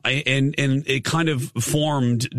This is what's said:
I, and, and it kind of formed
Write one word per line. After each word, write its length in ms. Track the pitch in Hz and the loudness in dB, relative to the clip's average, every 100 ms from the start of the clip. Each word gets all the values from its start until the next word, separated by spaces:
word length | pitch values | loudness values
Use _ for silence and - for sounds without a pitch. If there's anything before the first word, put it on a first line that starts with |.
I, 200 | 120 131 127 | 0 -2 0
and, 280 | 135 135 - | 2 2 0
and 260 | 139 135 147 | 0 0 0
it 180 | 135 - | -2 0
kind 240 | 165 160 | 0 0
of 140 | 139 135 | 0 -4
formed 760 | 120 110 151 151 143 123 120 123 | -6 -2 0 2 2 2 0 -2